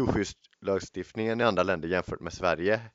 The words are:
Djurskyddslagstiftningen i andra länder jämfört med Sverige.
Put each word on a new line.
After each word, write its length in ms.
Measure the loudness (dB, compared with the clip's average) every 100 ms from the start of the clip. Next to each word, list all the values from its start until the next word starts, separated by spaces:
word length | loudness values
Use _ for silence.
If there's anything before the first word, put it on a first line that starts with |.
| 2
Djurskyddslagstiftningen 1300 | 2 -2 -6 _ _ -2 -2 -2 -8 -8 -4 -2 2
i 20 |
andra 200 | 2 4
länder 260 | 2 0 0
jämfört 300 | 0 -2 -6
med 140 | -8
Sverige. 460 | -2 0 2 2 0 -2